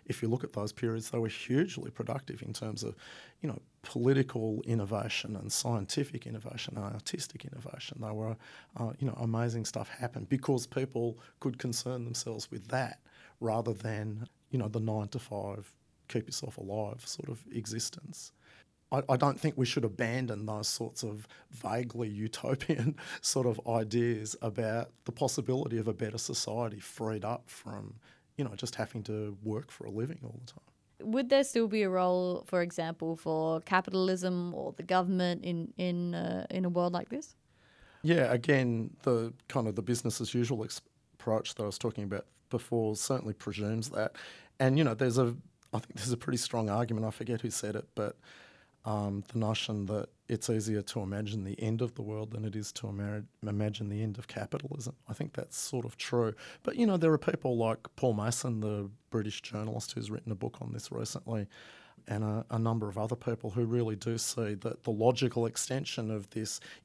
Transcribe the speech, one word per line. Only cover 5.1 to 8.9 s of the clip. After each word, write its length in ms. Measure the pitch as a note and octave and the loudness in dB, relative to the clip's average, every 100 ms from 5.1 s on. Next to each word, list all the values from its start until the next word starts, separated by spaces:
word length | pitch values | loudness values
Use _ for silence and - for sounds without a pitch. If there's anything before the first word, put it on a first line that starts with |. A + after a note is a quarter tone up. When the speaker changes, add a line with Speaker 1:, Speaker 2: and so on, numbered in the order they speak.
| - A2 G#2 | -2 -4 -6
Speaker 1:
and 160 | G#2 | -2
scientific 760 | - B2 A#2 G2 - C#3+ B2+ A#2+ | -2 0 0 0 -2 -2 -4 -8
innovation 500 | A2+ A#2 A#2+ - A2 | -8 -8 -8 -8 -6
and 180 | G2+ A2 | -4 -6
artistic 500 | - - C#3 - C3+ | -6 -6 -6 -8 -12
innovation. 540 | C3+ A#2+ - - - | -12 -12 -12 -12 -8
They 120 | A2 | -6
were, 240 | G#2+ A2 A2+ - - - - | -2 -2 -4 -8 -20 -18 -4
uh, 160 | A2+ | -4